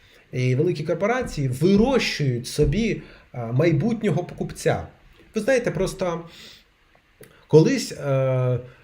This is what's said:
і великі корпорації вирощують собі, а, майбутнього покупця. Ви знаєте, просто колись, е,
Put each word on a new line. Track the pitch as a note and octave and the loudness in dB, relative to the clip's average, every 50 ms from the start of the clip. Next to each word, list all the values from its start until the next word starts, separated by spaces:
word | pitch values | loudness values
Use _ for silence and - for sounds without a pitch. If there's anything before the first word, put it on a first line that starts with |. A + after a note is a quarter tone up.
| _ _ - - _ _ | _ _ -20 -20 _ _
і | - B2+ B2+ B2+ B2+ | -6 -2 0 0 2
великі | C3 E3+ F3+ F3 D3+ D#3 | 2 2 0 -2 -2 -4
корпорації | F3 D#3+ D#3+ G3 A3 B3 B3+ A#3+ - - D3+ C3+ B2+ | -4 -2 -2 0 0 0 -2 -4 -6 -4 -4 -4 -4
вирощують | B2+ C3 D#3 F#3+ G3+ G3+ A#3 C4+ C4+ G#3+ - - - - D3 C3 A#2+ B2 C3+ | -2 0 2 4 6 6 6 4 4 2 0 0 -2 -2 -2 -2 -2 -2 -6
собі, | - - - D3 C#3+ D#3 G#3+ A#3 G3+ - - - - - - - _ | -4 0 0 2 2 2 0 0 -2 -2 -4 -8 -14 -20 -20 -20 _
а, | - B2 A2+ A#2 | -12 -10 -6 -2
майбутнього | A#2+ C3+ E3 F3 D3+ - F#3+ A#3+ - G#3+ G#3+ G3 C3+ F3+ F3 | 0 2 2 4 2 2 2 0 -2 -2 -2 -2 0 -2 -4
покупця. | - - - F3+ - - - - D3 A2 F2+ D#2+ - - _ - - _ - - - - | -6 -8 -8 -8 -8 -8 -4 -2 0 0 -2 -4 -10 -16 _ -20 -20 _ -20 -18 -8 -6
Ви | A3 | -4
знаєте, | G#3+ C4+ C4 A#3 A#3+ - | 0 2 2 2 0 -2
просто | - - F#3+ - - - F#3 F3 E3+ E3+ E3+ E3 - - - - - - _ _ _ _ _ _ _ _ _ _ _ - - - _ _ _ - | -2 -2 -4 -4 -4 -4 -4 -4 -4 -6 -8 -12 -18 -20 -20 -20 -20 -20 _ _ _ _ _ _ _ _ _ _ _ -20 -20 -20 _ _ _ 4
колись, | D3 D#3+ E3 B3 C#4 A3+ - - | 6 6 6 6 2 0 -2 -6
е, | - - C#3+ C#3 C3+ C3+ C3 C3 C3 B2+ B2+ B2+ B2 A#2+ - - - - | -10 -8 -4 -2 0 0 0 0 0 0 0 0 -2 -2 -4 -10 -18 -20